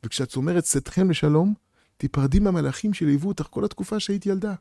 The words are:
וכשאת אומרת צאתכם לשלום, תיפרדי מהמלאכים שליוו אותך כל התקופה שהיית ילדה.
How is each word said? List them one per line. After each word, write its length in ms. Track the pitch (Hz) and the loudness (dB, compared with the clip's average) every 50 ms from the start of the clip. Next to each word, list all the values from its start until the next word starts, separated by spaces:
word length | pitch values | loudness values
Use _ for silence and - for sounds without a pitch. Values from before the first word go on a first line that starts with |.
| - | -10
וכשאת 300 | 113 - - 135 120 - | -8 -6 -6 -6 -4 -4
אומרת 280 | 135 131 156 175 175 170 | -4 -2 0 0 0 0
צאתכם 460 | - - 135 - - - - 190 190 | 0 -2 -2 -4 -2 0 2 2 2
לשלום, 440 | 165 - - 151 147 156 170 196 208 - _ _ _ _ _ _ _ _ | 2 2 2 4 4 4 4 2 0 -2 _ _ _ _ _ _ _ _
תיפרדי 420 | - - - 143 135 139 135 196 | -6 -2 0 0 0 4 4 4
מהמלאכים 540 | 214 202 180 170 151 135 131 - - 214 202 | 4 4 2 2 0 -2 -2 -2 -2 -4 -2
שליוו 340 | - 165 151 143 143 151 196 | 0 2 2 2 2 0 -2
אותך 200 | 202 - 151 - | -4 -4 -8 -8
כל 160 | - - - | -4 -4 -4
התקופה 340 | 208 - - 196 - - 214 | -4 -4 -6 -8 -4 -4 -6
שהיית 260 | - - 202 202 - | -2 -2 -4 -4 -2
ילדה. 280 | 202 190 190 185 214 196 180 | -2 -2 -2 -2 -6 -8 -8